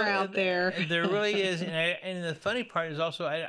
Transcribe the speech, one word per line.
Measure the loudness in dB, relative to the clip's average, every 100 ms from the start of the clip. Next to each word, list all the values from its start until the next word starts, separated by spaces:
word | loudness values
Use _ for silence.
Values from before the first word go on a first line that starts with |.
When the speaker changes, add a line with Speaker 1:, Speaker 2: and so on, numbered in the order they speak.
Speaker 1:
really, | 2
Speaker 2:
out | 2 0
there. | 2 2 2 2 0 0
Speaker 1:
there | 2 2
really | 2 2 2
is. | 0 0
Speaker 2:
<laughs> |
Speaker 1:
And | -2 0
I, | 0 -2
and | -6 -6
the | -4
funny | -4 -2 -2
part | -2 -2 -2
is | -2
also, | -2 -2 -2
I, | -2